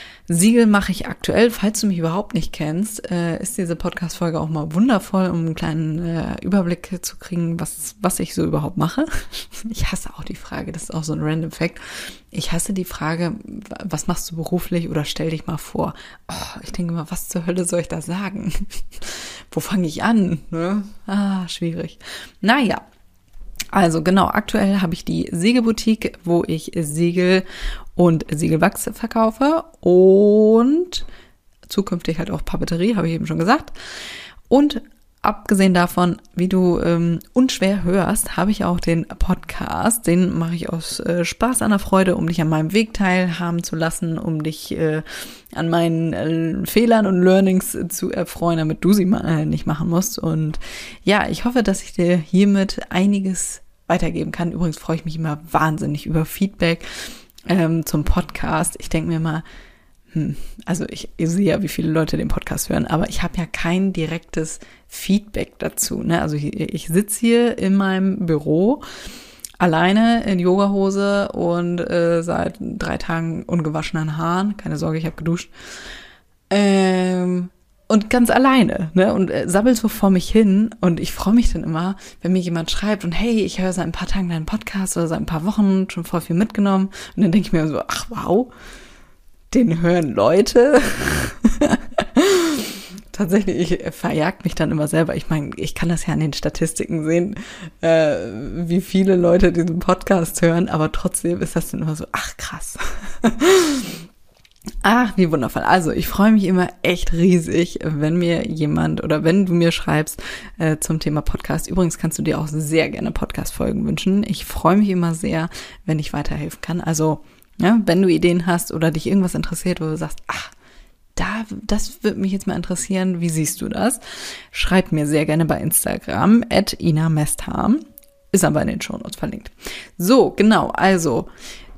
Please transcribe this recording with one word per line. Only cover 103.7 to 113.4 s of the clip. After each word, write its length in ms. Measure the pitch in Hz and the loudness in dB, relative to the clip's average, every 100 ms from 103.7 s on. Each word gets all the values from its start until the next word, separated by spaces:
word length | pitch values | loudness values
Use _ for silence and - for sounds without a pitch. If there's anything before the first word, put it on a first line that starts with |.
| 277 190 170 170 _ _ _ _ _ - - | 0 -4 -10 -16 _ _ _ _ _ -12 -2
Ach, 340 | 202 233 226 190 | 2 4 2 2
wie 140 | 170 | 2
wundervoll. 320 | 151 113 - | 2 -2 -2
Also, 280 | - 185 160 | 2 4 2
ich 160 | - - | -2 -2
freue 260 | - 208 | 4 6
mich 120 | 220 | 6
immer 240 | 185 185 180 - | 4 2 2 -2
echt 300 | - 175 - | -2 0 2
riesig, 680 | 170 185 180 160 127 175 - | 4 6 4 2 0 0 -2
wenn 340 | 165 147 151 175 | -6 -2 0 0
mir 300 | 170 165 - | 0 0 -2
jemand 560 | 160 151 156 160 156 | -2 0 0 0 -2
oder 220 | - 151 | -2 0
wenn 220 | 160 190 185 | 4 4 4
du 80 | |
mir 180 | 170 170 | 4 2
schreibst, 500 | - - 151 156 - - - - - | 2 0 0 -2 -6 -12 -14 -14 -4
äh, 180 | 160 151 | -2 0
zum 220 | - 160 | -2 -2
Thema 220 | 151 151 | 0 -2
Podcast. 440 | - - - 156 - | 0 -2 -2 -4 -2
Übrigens 300 | 180 170 - | 2 2 0
kannst 200 | 165 - | -4 -2
du 40 | |
dir 160 | 156 - | -2 -2
auch 80 | 156 | -2
sehr 440 | 151 151 160 - | -4 0 0 0
gerne 200 | - - | -2 -4
Podcast-Folgen 760 | - - - | -4 -4 -6